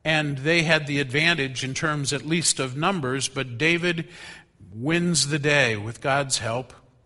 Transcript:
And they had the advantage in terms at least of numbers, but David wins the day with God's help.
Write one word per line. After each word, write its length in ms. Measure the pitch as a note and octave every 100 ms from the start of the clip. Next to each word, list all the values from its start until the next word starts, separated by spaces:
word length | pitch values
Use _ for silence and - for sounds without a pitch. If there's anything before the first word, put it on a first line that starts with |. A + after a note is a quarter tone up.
And 340 | D#3 D#3 D3 C3+
they 260 | C#3+ E3+
had 240 | D#3 D#3 C#3+
the 100 | C#3+
advantage 640 | C3+ C#3 E3 E3 C3+ B2
in 100 | C3
terms 400 | C3+ D#3+ D3 C3+
at 140 | C#3+ D3+
least 320 | E3+ D3+ -
of 180 | C3 C3
numbers, 520 | E3+ F#3+ B2+ C3+ B2+
but 280 | C#3 C3 A#2
David 520 | D#3 E3+ F3 E3 E3 - - - - _ F#2
wins 540 | G#2 C3 E3+ F3 D#3+ C#3+
the 100 | D3+
day 380 | D3 D3 B2 G#2+
with 240 | G#2+ -
God's 380 | C#3 C3+ C#3 -
help. 360 | A2+ A#2+ B2+ - _ _